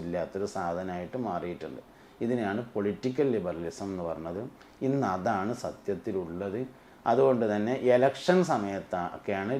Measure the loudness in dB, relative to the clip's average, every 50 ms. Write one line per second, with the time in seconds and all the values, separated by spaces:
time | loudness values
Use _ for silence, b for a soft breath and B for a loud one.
0 | -2 -2 -2 -2 -2 -4 -4 -4 -4 -4 -4 -4 -2 -2 -2 -2 -4 -4 -6 -6
1 | -6 -6 -6 -4 -4 -2 -4 -4 -4 -6 -6 -8 -8 -10 -10 -12 -14 b b b
2 | b b b b -2 0 0 0 0 0 0 -2 -4 -4 -2 0 0 0 0 0
3 | -2 -2 0 2 2 2 2 0 0 -2 -4 -4 -6 -6 -6 -6 -6 -6 -4 -4
4 | -4 -4 -6 -6 -6 -6 -6 -6 -8 -8 b b b b b b 0 0 2 2
5 | 2 0 0 0 0 0 0 0 0 -2 -4 -4 -6 -8 -8 -6 -4 -4 -4 -4
6 | -4 -4 -4 -4 -4 -4 -6 -6 -6 -4 -4 -4 -6 -8 b b b b b b
7 | 0 2 4 6 6 6 6 4 2 2 2 2 2 0 0 2 4 6 6 8
8 | 6 4 4 2 2 4 6 6 4 4 2 0 0 -2 -2 -4 -4 -4 -2 -2
9 | -2 -4 -6 -6 -4 -2 -2 -2 0 -2 -2